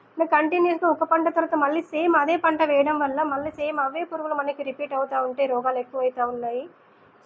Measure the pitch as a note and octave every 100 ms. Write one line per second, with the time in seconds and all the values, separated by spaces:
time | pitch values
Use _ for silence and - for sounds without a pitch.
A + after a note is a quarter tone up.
0 | _ - E4 D4+ D#4 F4+ F4 E4 F4 D#4
1 | D#4+ E4 E4 E4 E4 - C#4 D#4+ E4 -
2 | F4 C#4+ C#4+ E4+ E4 D#4 D#4 C#4+ C#4+ D4+
3 | C#4+ C4+ D#4 C4+ D4+ D4+ D4 D#4 C4+ D4+
4 | E4+ D#4+ D#4 D4 C#4+ C#4+ C4+ C4 C#4+ C4+
5 | C4+ C4+ B3+ B3+ C4+ B3 B3+ B3+ B3 C4
6 | B3+ B3+ A#3+ A#3+ A#3+ A#3+ E4+ - _ _
7 | - _